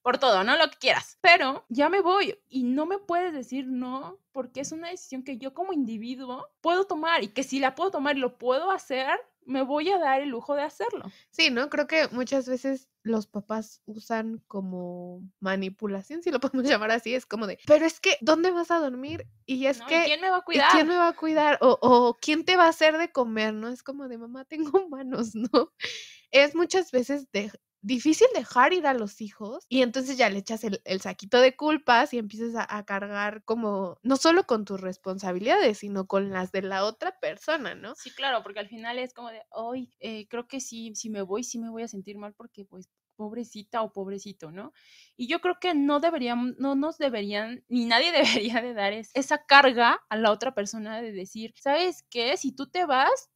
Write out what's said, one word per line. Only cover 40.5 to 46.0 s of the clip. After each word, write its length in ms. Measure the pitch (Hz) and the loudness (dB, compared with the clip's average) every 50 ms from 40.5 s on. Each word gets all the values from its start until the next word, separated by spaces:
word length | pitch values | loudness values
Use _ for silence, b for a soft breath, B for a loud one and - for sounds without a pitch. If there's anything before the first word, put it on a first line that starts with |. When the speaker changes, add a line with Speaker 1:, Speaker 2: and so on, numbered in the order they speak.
| 277 269 | -10 -10
Speaker 1:
sí, 340 | 247 - 226 226 226 226 208 | -10 -10 -12 -14 -14 -12 -10
si 140 | - - 214 | -10 -10 -8
me 120 | 214 202 196 | -6 -8 -6
voy, 200 | 180 196 226 247 | -4 -4 -6 -6
sí 140 | - - 233 | -6 -10 -10
me 100 | 226 226 | -10 -10
voy 140 | 226 226 233 | -10 -10 -10
a 40 | 226 | -10
sentir 300 | - 196 185 208 202 208 | -12 -14 -14 -14 -14 -14
mal 160 | 208 208 208 | -14 -16 -18
porque, 280 | _ 233 233 _ 208 196 | _ -20 -20 _ -20 -20
pues, 240 | _ 180 185 180 _ _ _ _ _ _ | _ _ -20 -20 _ _ _ _ _ _
pobrecita 680 | - 214 208 220 240 233 - - 208 202 _ - 226 | -14 -12 -10 -10 -10 -12 -12 -12 -18 -18 _ -4 -4
o 100 | 220 214 | -4 -4
pobrecito", 600 | - 196 190 190 202 196 - 208 190 _ 165 151 | -6 -10 -10 -8 -10 -12 -12 -14 -18 _ -18 -18
¿no? 200 | 165 190 220 302 b b b b b b b b b | -16 -16 -16 -18 b b b b b b b b b
Y 120 | b 247 233 | b -6 -4
yo 140 | 320 339 | -4 -2
creo 140 | - 359 359 - | -2 -2 -4 -2
que 140 | - 359 339 | -2 -2 0
no 260 | 285 277 285 294 | 2 2 2 2
deberían, 560 | 294 | 2